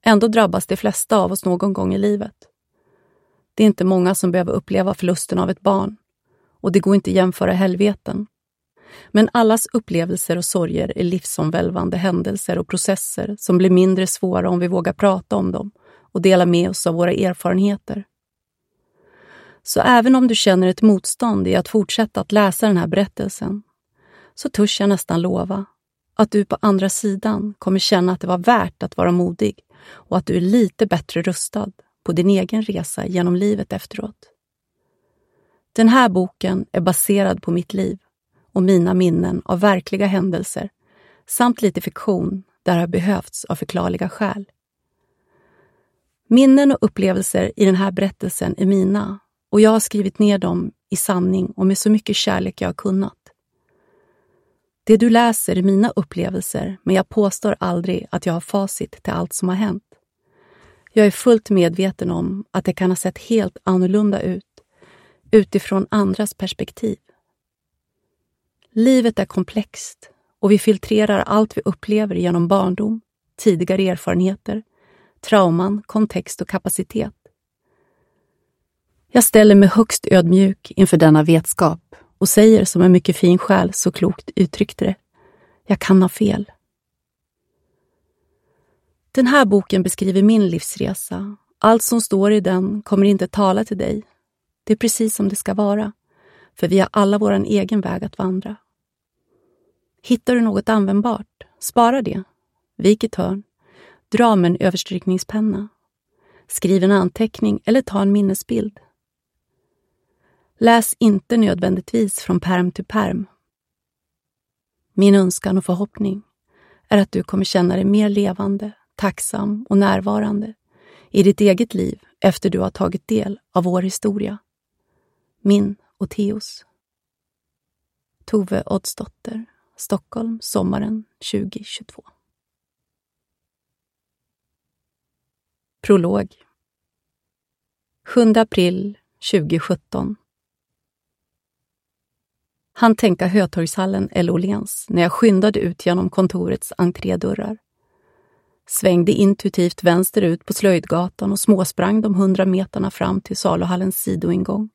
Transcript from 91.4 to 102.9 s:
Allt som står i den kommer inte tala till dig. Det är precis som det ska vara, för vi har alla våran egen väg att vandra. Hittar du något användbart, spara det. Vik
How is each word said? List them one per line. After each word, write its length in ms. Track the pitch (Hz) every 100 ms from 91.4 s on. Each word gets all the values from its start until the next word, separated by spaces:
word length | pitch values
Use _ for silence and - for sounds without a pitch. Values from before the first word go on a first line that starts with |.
| _ _
Allt 240 | 208 226
som 180 | - 233
står 320 | - 196 202
i 80 | 214
den 420 | 180 185 190 208
kommer 240 | - 202 196
inte 220 | 196 180
tala 360 | - 196 190
till 140 | 220 190
dig. 240 | - 214 - _ _ _ _ _
Det 80 | -
är 40 | 220
precis 380 | 233 - 220
som 140 | - 202
det 80 | 202
ska 180 | -
vara, 380 | 196 208 208 214 - _ _ _ _ _
för 140 | _ 170
vi 100 | 190
har 100 | 190
alla 260 | - 202 202
våran 260 | 208 196
egen 360 | 202 208 190 214
väg 240 | 185 185
att 140 | 208 -
vandra. 380 | 185 185 202 208 _ _ _ _ _ _ _ _ _ _ _ _ _ _
Hittar 320 | - 240 -
du 60 | 247
något 280 | 226 202 208
användbart, 760 | 220 196 196 226 208 - _ - _
spara 440 | - - 233 269
det. 200 | 214 - 185 _ _ _ _ _
Vik 280 | 175